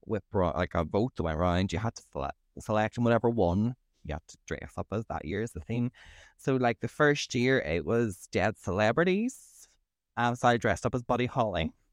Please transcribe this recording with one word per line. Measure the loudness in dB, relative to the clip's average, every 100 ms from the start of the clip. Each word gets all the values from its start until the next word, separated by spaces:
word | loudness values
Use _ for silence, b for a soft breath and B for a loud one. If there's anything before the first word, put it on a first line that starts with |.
| -6
with | -6 -2
bro-, | 0 0
like, | 0 -2
a | -2
vote | 0 0 -2 -2
that |
went | -4 0
round. | 2 2 0
You | -2
had | -4 -6
to | -10
select, | -6 -6 -8 _ -14
select, | -2 0 0 0
and | 2
whatever | 4 2
won, | 2 2 2 0 -4 _ _
you | -10
had | -10 -10
to | -20 -10
dress | -10 -8 -10
up | -6
as | -6 -6
that | -8 -4
year | -4
as | -4
the | -8
theme. | -6 -4 -4 B B B B B
So, | -2 2
like, | 2 0
the | -6
first | 2 2 2 -2
year | 0 2 2
it | 0 -2 0
was | 0 0 -4 -6
dead | -2 -2 -2
celebrities. | -4 0 2 2 2 0 -2 -6 -20 -20 -20 _ _ _ _ -2
Um, | -2 4
so | 4
I | 4
dressed | 2 0 -2
up |
as | -4
Buddy | -2 -2 0
Holly. | 0 0 0 -2 -6 _